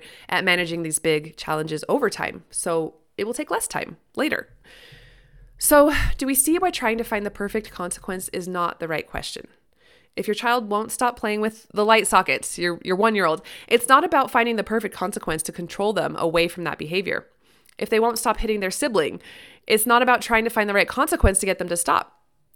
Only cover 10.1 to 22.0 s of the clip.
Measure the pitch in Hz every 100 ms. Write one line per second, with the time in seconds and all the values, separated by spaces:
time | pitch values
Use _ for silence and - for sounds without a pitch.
10.1 | - 214 208 240 247 214 208 226 - 247
11.1 | 247 214 208 214 220 - 196 208 220 208
12.1 | 190 185 135 - - 175 170 - 185 220
13.1 | 208 170 160 - - - 233 - 277 339
14.1 | 311 269 240 233 226 196 220 208 - 190
15.1 | - - 160 - - 170 - 202 190 143
16.1 | 156 165 165 170 175 165 - 151 180 190
17.1 | - - _ _ _ _ - 214 220 226
18.1 | 226 254 214 220 208 190 - 294 202 135
19.1 | 170 - - - - - 214 247 240 247
20.1 | 240 - 226 226 220 208 202 180 - 302
21.1 | 339 214 196 190 185 180 170 - -